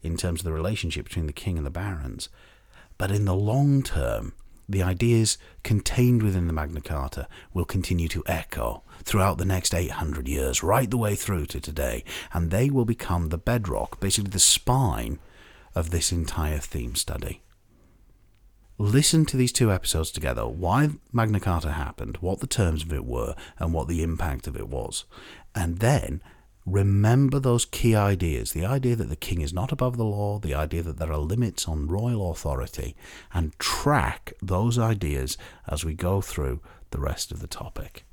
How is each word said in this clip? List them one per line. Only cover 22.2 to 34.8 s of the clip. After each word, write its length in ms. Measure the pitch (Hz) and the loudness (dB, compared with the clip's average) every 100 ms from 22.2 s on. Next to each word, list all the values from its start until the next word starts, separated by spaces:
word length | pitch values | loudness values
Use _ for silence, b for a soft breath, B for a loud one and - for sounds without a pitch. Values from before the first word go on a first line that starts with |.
| 87 95 | -4 -2
the 60 | - | -2
terms 360 | - 92 78 | 2 2 2
of 100 | 80 | -2
it 140 | 76 60 | -4 -4
were, 280 | 60 57 - B B | -4 -4 -6 B B
and 140 | 82 | -2
what 160 | 82 65 | 0 0
the 140 | 87 | 0
impact 440 | 82 80 78 67 - | 0 0 -2 -2 -6
of 80 | |
it 140 | 69 50 | -8 -6
was. 380 | 65 - - - B B B B | -6 -6 -8 -10 B B B B
And 240 | - 87 85 | -4 -2 2
then 440 | 110 143 - 80 B B B _ - | 2 2 0 -8 B B B _ -2
remember 720 | 98 98 101 107 127 139 139 | 2 4 6 6 6 4 4
those 260 | 131 120 | 2 2
key 320 | - - 117 107 | 0 2 4 6
ideas, 560 | 101 95 87 65 55 | 4 2 0 -2 -4
the 140 | - 92 | -2 0
idea 280 | 135 127 117 | 0 0 0
that 120 | 78 | -2
the 80 | 76 | -4
king 240 | - 87 | -4 -2
is 140 | 73 | -2
not 180 | 87 120 | -2 -4
above 240 | 143 127 120 | 0 0 0
the 80 | |
law, 340 | 110 101 104 104 | -2 0 -2 -2
the 160 | 90 | -2
idea 280 | 69 78 82 | -2 0 -2
that 160 | 85 76 | -4 -4
there 120 | 80 | -2
are 60 | 76 | -2
limits 500 | 78 107 117 - - | 0 0 0 -2 -4
on 220 | 78 73 | -2 0
royal 420 | 95 120 117 92 | 0 0 0 -2
authority, 640 | 78 80 65 62 - 57 - B B B | -2 -4 -4 -4 -6 -8 -10 B B B
and 260 | 87 78 - | -2 -2 -2
track 760 | - - 143 139 71 - - - | -4 0 2 2 2 -4 -12 -12
those 360 | 95 92 117 | -2 0 2
ideas 600 | 120 | 2